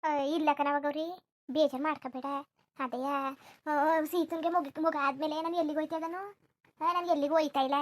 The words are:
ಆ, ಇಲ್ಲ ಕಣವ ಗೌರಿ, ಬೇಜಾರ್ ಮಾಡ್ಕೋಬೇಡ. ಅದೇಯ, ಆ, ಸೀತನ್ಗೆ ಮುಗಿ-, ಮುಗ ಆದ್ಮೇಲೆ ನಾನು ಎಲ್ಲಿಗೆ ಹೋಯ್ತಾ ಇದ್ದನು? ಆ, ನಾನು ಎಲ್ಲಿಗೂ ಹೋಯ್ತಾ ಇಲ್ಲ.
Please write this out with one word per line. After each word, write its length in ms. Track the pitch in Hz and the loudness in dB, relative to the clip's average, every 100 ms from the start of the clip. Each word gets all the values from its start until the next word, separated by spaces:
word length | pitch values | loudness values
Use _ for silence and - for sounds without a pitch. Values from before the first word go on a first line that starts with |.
ಆ, 120 | 320 294 | 0 0
ಇಲ್ಲ 320 | 277 320 302 | 0 2 2
ಕಣವ 280 | 285 285 285 | 2 2 2
ಗೌರಿ, 380 | 294 294 320 359 _ _ - | 0 -2 -6 -8 _ _ -4
ಬೇಜಾರ್ 320 | 262 294 254 | 2 2 2
ಮಾಡ್ಕೋಬೇಡ. 420 | 302 285 262 254 269 277 285 _ _ - | -4 -4 -6 -8 -6 -6 -8 _ _ -8
ಅದೇಯ, 300 | 269 247 269 285 269 269 - - - | -6 -4 -2 -2 -4 -8 -18 -12 -2
ಆ, 380 | 294 302 320 | 2 4 2
ಸೀತನ್ಗೆ 440 | 302 349 320 330 320 | 2 0 -2 -2 0
ಮುಗಿ-, 320 | 349 277 294 | 0 -2 -2
ಮುಗ 160 | 320 311 | 0 2
ಆದ್ಮೇಲೆ 420 | 277 269 311 302 | 0 0 -2 -2
ನಾನು 140 | 320 349 | -2 0
ಎಲ್ಲಿಗೆ 220 | 302 302 | 0 0
ಹೋಯ್ತಾ 180 | 311 320 | -2 -4
ಇದ್ದನು? 340 | 330 359 403 403 _ _ _ _ 320 | -6 -8 -10 -14 _ _ _ _ 0
ಆ, 60 | |
ನಾನು 140 | 359 349 | 0 2
ಎಲ್ಲಿಗೂ 280 | 302 285 | 2 4
ಹೋಯ್ತಾ 260 | 320 302 285 | 2 2 0
ಇಲ್ಲ. 140 | 269 285 | 2 0